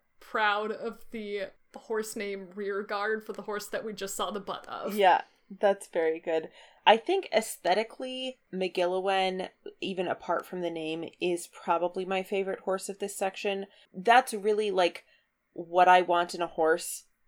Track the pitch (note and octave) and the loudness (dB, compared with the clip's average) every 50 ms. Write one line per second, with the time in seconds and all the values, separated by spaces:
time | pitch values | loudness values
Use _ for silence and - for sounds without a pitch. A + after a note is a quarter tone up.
0 | _ _ _ _ - - - A#3 G#3+ G#3 G3+ G#3 G#3+ G#3+ G#3+ - - A#3 A3 - | _ _ _ _ -14 -6 -2 0 2 2 2 2 -2 -4 -6 -6 -6 -8 -10 -10
1 | - - - A3+ G#3 G3+ G3+ G3+ F#3+ F#3 - _ _ _ - A3 - - A3+ G#3+ | -16 -12 -12 -10 -8 -6 -6 -6 -6 -8 -10 _ _ _ -20 -16 -8 -6 -4 -4
2 | A3 G#3+ - A3+ G3+ G3+ G3 G3 G3 F3+ F#3 G#3 G#3 G3 G3+ G3 G#3 G3+ G#3+ G3+ | -4 -4 -6 -6 -6 -6 -6 -8 -10 -12 -10 -8 -6 -4 -4 -4 -4 -4 -4 -2
3 | G3+ G#3+ A3 A3 G#3+ - G#3 - F#3+ - G#3 G#3 G3+ - - G3 - A3+ G#3+ - | 0 0 -2 -2 -4 -8 -12 -10 -8 -6 -6 -6 -6 -6 -6 -6 -6 -6 -8 -8
4 | F#3+ F#3+ - - G#3 F3+ G#3 G3+ G3 - F3 - - - A#2 - - G#3+ G3+ G#3+ | -8 -6 -4 -4 -4 -4 -4 -6 -6 -8 -8 -8 -8 -10 -10 -8 -6 -4 0 4
5 | G3 F#3 E3 - - - _ _ _ - G3+ - - G3+ G3 G3+ - - - F3 | 6 6 6 6 2 -4 _ _ _ -18 -6 0 2 2 2 2 -2 -6 -2 0
6 | D#3+ D#3+ D#3+ E3+ - F3 D#3+ D#3+ D#3+ E3+ - - - - _ _ - - G#3+ A3+ | 0 0 0 -2 -2 -2 -2 -2 -2 -4 -14 -18 -20 -20 _ _ 6 6 6 6
7 | - - F4 G4 - - - A3 A3 - - - - F3 F#3 G3+ A3+ A3 - - | 6 0 0 0 0 0 0 0 0 -2 -8 -4 0 2 2 2 0 -4 -6 -10
8 | C4 B3+ B3+ C4 C4 C4 B3+ _ _ - - F#3 F#3 F#3 F3 - F3 F3 F#3 F#3+ | -10 -10 -8 -8 -8 -8 -10 _ _ -10 -6 -4 -4 -2 0 0 0 0 0 0
9 | F#3 G3 G3 F#3+ F#3+ F#3+ F#3 F#3 F#3 - _ _ - - - - - F#3+ F#3+ F3 | 0 0 2 2 2 0 -2 -4 -6 -8 _ _ -16 -16 -12 -8 -8 -6 -4 -4
10 | F3+ E3 A#2+ - - - F3 - - - - F3+ F3 E3+ E3 E3 D#3+ D#3 D#3+ E3 | -2 -4 -4 -4 -2 -2 -2 -2 -4 -6 -8 -6 -4 -4 -4 -6 -6 -6 -6 -6
11 | E3 - - - - F3+ F3 F3 - - - - - - E3+ E3+ E3+ F3 F3 F#3+ | -8 -10 -8 -4 -2 -2 -2 -2 -4 -10 -16 -8 -2 0 0 2 2 -2 -2 -4
12 | F#3 F3+ F#3+ F#3 F#3+ - G#3 F#3+ G3 F#3+ F#3+ - - - F#3 F#3+ - - F#3+ - | -6 -2 -2 -4 -2 -2 -2 -2 -2 -2 -4 -6 -4 -4 -4 -4 -4 -8 -10 -8
13 | G3+ G3 - - G3+ F#3+ F#3+ - - G#3 G3 G3 G3 - _ - - _ - F#3+ | -8 -8 -6 -4 -4 -4 -4 -4 -4 -4 -4 -4 -6 -10 _ -20 -20 _ -12 -2
14 | F#3 A#3 A#3 B3 B3 - - G#3 F#3+ G#3+ G#3 G#3 G#3+ G#3 F#3+ F#3 F3+ E3+ E3+ - | 4 6 6 6 6 4 -2 -4 0 0 0 0 0 0 2 2 2 2 0 -4
15 | - _ _ _ _ _ _ _ _ _ - - F3 E3 E3+ F3+ F3+ F3+ F3+ F#3 | -20 _ _ _ _ _ _ _ _ _ -14 -14 -8 0 4 6 8 10 10 8
16 | F3+ F3 F3 E3+ F3 F3 - E3+ F3 D#3+ - - D#3+ D#3 E3 F3 - - - - | 8 6 2 2 2 0 -2 -4 -6 -4 0 2 4 4 4 2 0 -8 -12 -12
17 | - _ _ _ _ | -14 _ _ _ _